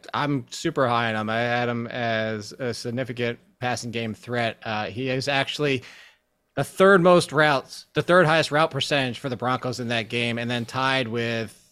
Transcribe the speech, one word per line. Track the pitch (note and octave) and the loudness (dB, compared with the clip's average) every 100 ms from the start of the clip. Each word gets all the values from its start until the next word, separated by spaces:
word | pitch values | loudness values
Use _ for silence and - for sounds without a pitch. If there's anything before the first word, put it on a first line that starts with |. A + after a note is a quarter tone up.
| - | -6
I'm | A2+ C#3+ C#3 A2+ | -2 0 -2 -4
super | - F3 E3 B2+ | -6 -4 0 2
high | A#2+ A#2 | 2 2
on | A2 | 0
him. | G#2+ | 0
I | A2+ | 0
had | A#2+ A#2+ A#2+ | 0 0 0
him | A#2+ A#2 | -2 -4
as | B2+ A#2 A2 A2 A2 G2+ | -4 -2 0 -2 -4 -8
a | - B2+ | -8 -6
significant | A2 B2 A#2+ B2 A#2 A#2+ A#2+ _ - | -6 -6 -6 -6 -4 -4 -6 _ -8
passing | B2 A#2+ B2 | -4 -4 -6
game | A2+ A2+ | -6 -6
threat. | G#2 - A#2+ A#2 - | -8 -6 -2 -2 -4
Uh, | A2+ G#2+ G2+ | -6 -6 -6
he | G#2 C3 | -6 -4
is | C3 C3 | -4 0
actually | C#3 C3+ - D3 C3 - - - _ _ _ _ - | 0 -2 -2 -2 -2 -6 -20 -20 _ _ _ _ -6
the | |
third | C#3 - F#3+ G3 | -4 4 6 8
most | F3+ F3 - | 8 6 4
routes, | C#3 D3+ C3+ - - - | 4 4 4 -2 -16 -10
the | - | -4
third | C#3+ F3+ D#3 | 4 6 6
highest | D#3+ - | 4 2
route | D3 D#3+ | 2 2
percentage | C3+ - D3 C3 A2+ | 0 -2 0 0 -4
for | C#3 | -6
the | A#2+ | -4
Broncos | A#2+ B2+ C3 A#2+ | -2 -2 -4 -6
in | A#2+ | -2
that | A#2+ G#2+ | -2 -2
game, | A#2 A#2+ A#2 | -2 -2 -2
and | A#2 | -4
then | B2 | -4
tied | A#2 C3 C3 C3 A#2+ | -4 -2 0 0 0
with, | A#2 A#2 A2+ G#2+ - _ | -2 -2 -4 -6 -12 _